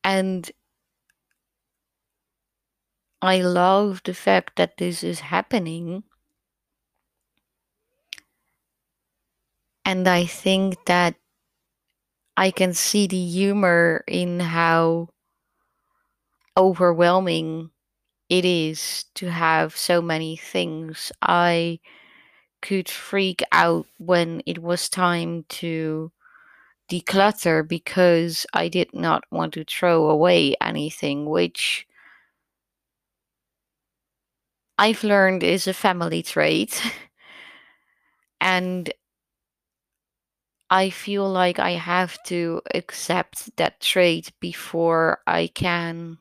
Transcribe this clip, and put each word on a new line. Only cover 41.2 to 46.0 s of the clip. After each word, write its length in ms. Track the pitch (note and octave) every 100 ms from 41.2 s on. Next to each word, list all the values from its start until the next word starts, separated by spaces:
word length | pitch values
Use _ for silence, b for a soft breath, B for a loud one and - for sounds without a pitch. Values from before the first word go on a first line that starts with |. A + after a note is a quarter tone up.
| G3
like 300 | F#3 F3+ F3
I 120 | -
have 520 | F3 E3+ F3 F#3 -
to 360 | - F3 E3+ E3 -
accept 840 | - - - - F3+ - - - -
that 240 | E3 _
trait 500 | - F#3+ F3 E3 - _
before 800 | F3 E3 - E3+ E3 E3 D#3+ - -
I 200 | E3+ E3
can 720 | - F3+ F3 E3+ E3